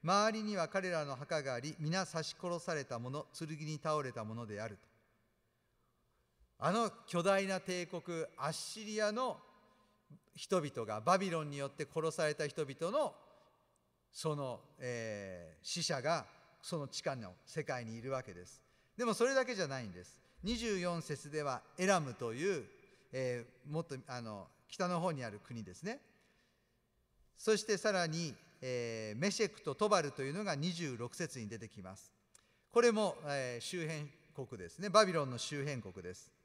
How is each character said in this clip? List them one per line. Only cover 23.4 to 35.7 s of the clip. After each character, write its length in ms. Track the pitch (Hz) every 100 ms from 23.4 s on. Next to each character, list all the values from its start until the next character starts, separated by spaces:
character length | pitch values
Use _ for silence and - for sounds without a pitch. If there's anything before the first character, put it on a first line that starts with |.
| 117 - 143
ー、 20 |
も 80 | 156
っ 60 |
と、 100 | 165 131 107
あ 140 | 123
の、 260 | 113 104 85 _ _
北 220 | - 180
の 100 | 175
方 140 | 180
に 100 | 147
あ 60 | 120
る 100 | 101
国 240 | - 117
で 100 | 95
す 100 | 90
ね。 160 | 185 262 - _ _ _ _ _ _ _ _ _ _ _ _ -
そ 180 | -
し 80 | 208
て 140 | 208 202
さ 160 | 214
ら 140 | 190 165
に、 280 | 160 165 - - -
え 520 | 127 123 117 113 110
ー、 60 | 107
メ 100 | 196
シ 120 | -
ェ 60 | 202
ク 120 | -
と 120 | -
ト 140 | 135 208
バ 140 | 190
ル 100 | 147
と 100 | -
い 80 | 135
う 20 |
の 100 | 165
が 120 | 202
二 180 | 143 170
十 240 | 165 156 117
六 180 | 120
節 240 | - 165 131
に 80 | 107
出 100 | 110
て 120 | 110
き 120 | -
ま 140 | 92
す。 160 | 98 - _ _ - _ _ _
こ 100 | 233
れ 100 | 240
も、 240 | 214 202 -
え 340 | 151 139 127 120
ー、 20 |
周 240 | - 180 156
辺 220 | 160 147 - -
国 260 | - 127 110
で 60 | 87
す 120 | -
ね。 100 | 202
バ 160 | 196
ビ 80 | 196
ロ 100 | 165
ン 80 | 135
の 60 | 120
周 260 | - 147
辺 180 | 143